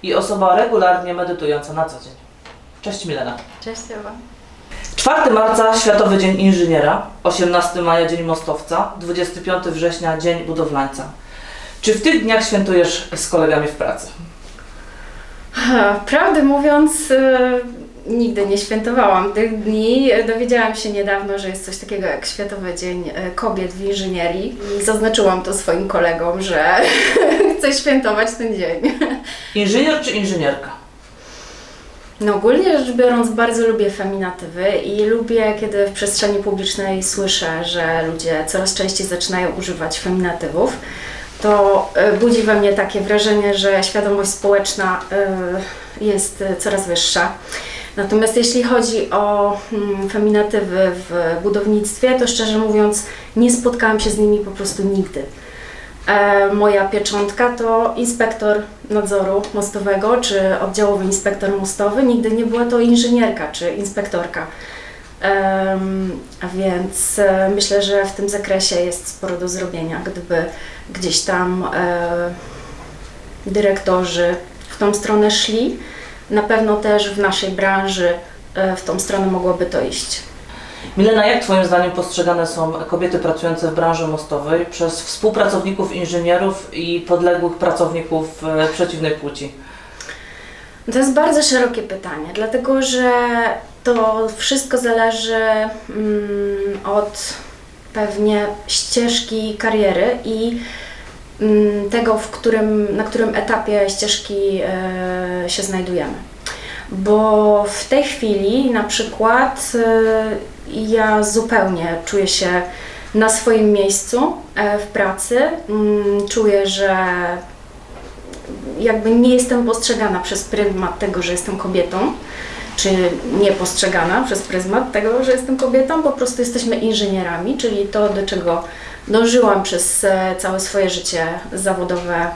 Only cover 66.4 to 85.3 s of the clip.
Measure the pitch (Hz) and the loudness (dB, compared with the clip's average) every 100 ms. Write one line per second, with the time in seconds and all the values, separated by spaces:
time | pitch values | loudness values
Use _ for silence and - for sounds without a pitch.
66.4 | 185 185 190 175 185 - - - 196 190 | -8 -2 0 0 -2 -2 -2 2 2 4
67.4 | 190 202 202 202 196 202 196 - 202 202 | 2 2 2 2 2 0 0 -4 -4 -4
68.4 | 202 190 185 175 175 175 - - 185 175 | -2 0 0 0 -2 -4 -10 -8 -6 -4
69.4 | 180 185 180 170 160 170 185 175 170 165 | -4 -4 -6 -6 -6 -6 -8 -10 -2 -2
70.4 | - - - - - 185 180 160 - 180 | -2 -8 -14 -16 -14 -6 -2 -2 -2 -2
71.4 | 180 185 180 - 180 175 170 175 175 175 | 0 -2 -4 -2 -2 -2 -2 -2 -4 -8
72.4 | - - - - - - - - - - | -16 -16 -16 -16 -18 -18 -18 -18 -18 -12
73.4 | - 196 202 196 - 180 180 170 175 180 | -4 0 2 2 2 0 0 0 0 0
74.4 | - - - - 208 208 - 208 208 208 | -8 -18 -18 0 0 0 0 2 4 2
75.4 | - 220 277 - - - - - - 214 | 0 0 -2 -4 -12 -16 -16 -18 -2 -2
76.4 | 208 226 220 208 214 208 208 202 196 190 | 2 2 2 2 2 2 2 0 0 0
77.4 | 196 185 196 190 196 185 175 175 - - | -2 0 0 2 0 0 0 0 -8 -20
78.4 | - - 190 185 - 190 - 196 190 185 | -12 -2 -2 -2 -4 -6 -2 0 0 0
79.4 | 180 175 175 - - - - - - - | 0 0 0 -2 -2 -4 -6 -8 -10 -18
80.4 | - - - - - - 214 220 208 240 | -18 -18 -16 -16 -8 2 4 6 4 2
81.4 | - 190 180 175 180 175 - - 170 175 | 2 2 4 4 2 -2 -4 0 0 2
82.4 | 160 165 160 160 160 170 175 170 165 160 | 0 -2 -2 -4 -4 -2 0 0 -2 -2
83.4 | 170 160 165 160 165 160 160 151 - 147 | -2 -2 -2 0 0 0 -2 -4 -4 -6
84.4 | 147 165 170 - 170 160 - - 214 | 0 0 -2 -2 -2 -2 -8 -2 0